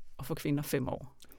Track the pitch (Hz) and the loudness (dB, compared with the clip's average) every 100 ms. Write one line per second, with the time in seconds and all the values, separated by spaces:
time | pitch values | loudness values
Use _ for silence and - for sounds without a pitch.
0 | - - 135 156 151 143 143 139 127 - | -6 -4 -2 0 4 4 4 2 2 0
1 | - - - | -4 -12 -16